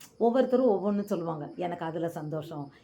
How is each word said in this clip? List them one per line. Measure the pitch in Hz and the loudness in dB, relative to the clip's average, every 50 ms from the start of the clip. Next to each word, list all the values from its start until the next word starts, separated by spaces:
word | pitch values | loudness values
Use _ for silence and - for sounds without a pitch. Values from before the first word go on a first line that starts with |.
| - - _ - | -18 -16 _ 2
ஒவ்வொருத்தரும் | 214 233 233 262 247 - 247 247 262 247 | 2 4 4 4 4 4 4 4 4 4
ஒவ்வொன்னு | 202 190 180 208 202 202 | 4 4 2 0 0 0
சொல்லுவாங்க. | 202 202 202 170 165 170 160 151 147 151 - | 0 0 -2 -2 -2 -2 -4 -6 -6 -8 -8
"எனக்கு | - 175 175 175 170 170 | -6 -6 -4 -4 -4 -6
அதுல | 165 156 175 160 165 | -4 -4 -2 -2 -4
சந்தோஷம், | 165 165 151 151 151 156 151 156 160 147 143 139 - - | -4 -4 -6 -6 -6 -6 -6 -6 -8 -10 -10 -12 -14 -20